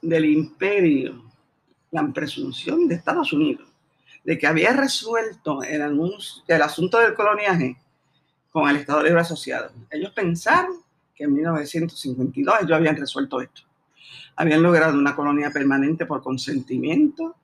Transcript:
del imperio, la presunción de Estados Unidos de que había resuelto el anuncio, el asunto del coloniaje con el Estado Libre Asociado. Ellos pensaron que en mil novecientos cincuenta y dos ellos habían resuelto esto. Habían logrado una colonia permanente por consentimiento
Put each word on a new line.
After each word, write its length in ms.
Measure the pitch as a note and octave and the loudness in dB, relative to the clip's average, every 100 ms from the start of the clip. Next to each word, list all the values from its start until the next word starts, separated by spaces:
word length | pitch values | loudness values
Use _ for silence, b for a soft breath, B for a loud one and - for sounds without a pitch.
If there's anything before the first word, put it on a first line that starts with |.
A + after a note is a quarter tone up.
del 220 | E3 D#3+ | 0 2
imperio, 960 | D#3 D3+ D#3 _ F#3+ G3+ F3 C#3+ B2+ B2 A#2 _ _ _ _ _ _ | 4 2 0 _ 0 4 4 2 -2 -10 -20 _ _ _ _ _ _
la 120 | D#3+ D3+ | -4 -4
presunción 760 | - D3 - C#3 B2 - D#4+ E4+ | -4 -8 -8 -10 -8 -4 0 0
de 80 | E3+ | -2
Estados 360 | - E4+ D4 | -4 -4 -2
Unidos 360 | D3 D3+ B2+ - _ _ b b b | 0 0 -2 -10 _ _ b b b
de 140 | - D#3+ | -6 -2
que 80 | D3 | 0
había 260 | D#3+ F3+ | 2 2
resuelto 920 | C4+ C4+ - A3 A3+ A3 - - C#3 | 2 0 -2 -4 -4 -4 -8 -6 -6
el 200 | - D3+ | -4 -4
anuncio, 600 | D3 D3 E3+ G#3 - - - | -2 0 -2 -6 -14 -18 0
el 140 | E3 | 2
asunto 360 | D3 - F3+ A#3 | 2 0 0 4
del 160 | A3+ | 4
coloniaje 640 | G#3+ G#3 G#3 G#3 F3+ C3 B2+ _ _ _ _ _ _ _ | 4 0 2 0 0 0 -4 _ _ _ _ _ _ _
con 200 | D#3+ D3 | 0 2
el 60 | D3 | 0
Estado 260 | C#3+ D3+ | 0 2
Libre 180 | D#3 E3+ | 4 4
Asociado. 500 | E3+ E3 - B2 A#2+ A#2 A2+ | 2 -4 -8 -8 -8 -14 -12
Ellos 220 | D3+ F#3+ | -10 -8
pensaron 640 | - F#3+ E3+ G#3+ E4 F#4 F4+ _ _ _ | -4 -2 -2 2 2 2 -8 _ _ _
que 100 | _ | _
en 100 | D3 | 0
mil 80 | C#3+ | 0
novecientos 580 | D#3+ D#3+ D3 E3+ E3+ - | 0 -2 -4 -4 -4 -6
cincuenta 400 | C#3 B2+ B2 - | -8 -4 -4 -2
y 20 | |
dos 120 | C#3 G#3+ | 0 2
ellos 100 | E3+ | 2
habían 240 | D#3+ D#3+ D#3 | 2 2 0
resuelto 440 | C3+ - C3 C3 | -4 -6 -4 -6
esto. 200 | B2+ - _ _ _ B B B B - | -8 -16 _ _ _ B B B B -2
Habían 260 | D#3 D#3 | 2 4
logrado 340 | E3+ E3+ D#3+ C#3+ | 6 6 4 2
una 180 | C#3+ | 0
colonia 360 | C#3+ D3 D3 D3 | 0 -2 0 -2
permanente 560 | D3 C#3 C#3 C#3 E3 F3 | -2 0 2 0 -2 -4
por 160 | G3 | -6
consentimiento 1120 | C#3+ C3 C#3 C#3 C3 C3 C3 C4+ D4+ - E4 - | -6 -8 -4 -6 -4 -6 -2 2 2 0 -10 -12